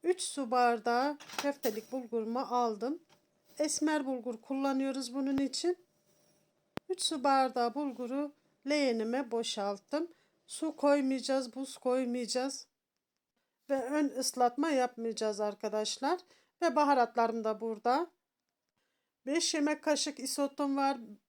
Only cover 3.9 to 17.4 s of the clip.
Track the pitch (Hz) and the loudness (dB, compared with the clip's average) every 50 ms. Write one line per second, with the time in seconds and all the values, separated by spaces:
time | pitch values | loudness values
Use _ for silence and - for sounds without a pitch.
3.9 | 311 302 277 262 262 254 226 247 233 220 - - 277 269 269 277 269 269 269 269 | 0 0 0 -2 -4 -4 -4 -6 -8 -8 -6 -6 -4 -2 0 0 0 0 0 0
4.9 | 269 269 262 233 240 277 277 269 277 269 277 262 269 - - 339 359 - _ _ | -2 -4 -6 -6 -4 -2 -2 0 0 0 0 0 -2 -2 0 0 -2 -2 _ _
5.9 | _ _ _ _ _ _ _ _ _ _ _ _ _ _ _ _ _ - _ - | _ _ _ _ _ _ _ _ _ _ _ _ _ _ _ _ _ -16 _ -6
6.9 | 370 370 - - 320 285 247 277 269 269 262 254 254 247 240 233 226 285 294 277 | -6 -2 -2 -4 -2 0 2 4 4 6 4 2 2 0 0 0 0 -2 -4 -4
7.9 | 240 - 247 233 254 277 294 285 - _ _ _ _ _ _ 269 294 302 285 262 | -4 -6 -6 -4 -2 -4 -4 -4 -8 _ _ _ _ _ _ 0 2 2 4 2
8.9 | 233 226 214 220 240 269 277 226 240 233 233 226 - 220 196 202 202 202 _ _ | 2 0 0 0 0 -2 -2 -2 -2 -2 -2 -2 -4 -2 -2 -2 -4 -6 _ _
9.9 | - 302 339 339 - _ _ _ _ _ _ - - - 320 320 311 - - 285 | -4 -4 -4 -4 -8 _ _ _ _ _ _ -16 -10 -6 -6 -6 -4 2 4 4
10.9 | 285 294 269 262 269 262 - - 269 269 262 240 - 262 269 262 - - - 254 | 4 4 4 0 0 -2 0 0 0 0 0 -4 -8 -10 -10 -10 -10 -4 -2 0
11.9 | 247 262 262 240 240 247 240 208 - 247 254 277 269 - - _ _ _ _ _ | 0 2 0 0 -2 -4 -4 -2 -2 -2 -2 -2 -6 -8 -14 _ _ _ _ _
12.9 | _ _ _ _ _ _ _ _ _ _ _ _ _ _ _ - 285 269 233 247 | _ _ _ _ _ _ _ _ _ _ _ _ _ _ _ -2 -2 0 0 0
13.9 | 294 302 302 277 - 247 262 - - 247 247 240 240 269 302 330 294 262 247 247 | 0 0 0 0 0 -2 -4 -2 0 2 2 2 2 2 0 2 2 2 2 0
14.9 | - - 226 226 220 220 220 214 208 202 214 208 202 _ - 214 202 214 214 214 | -2 -4 -6 -6 -4 -2 -2 -2 0 0 -2 -4 -4 _ -6 -2 -2 -2 -2 -2
15.9 | - - 262 277 349 359 - _ - _ _ _ _ _ 349 339 240 302 294 285 | -4 -2 0 0 0 0 -2 _ -20 _ _ _ _ _ 0 2 4 4 4 6
16.9 | 285 262 240 233 - 240 233 226 233 226 | 6 6 4 4 4 2 2 2 2 0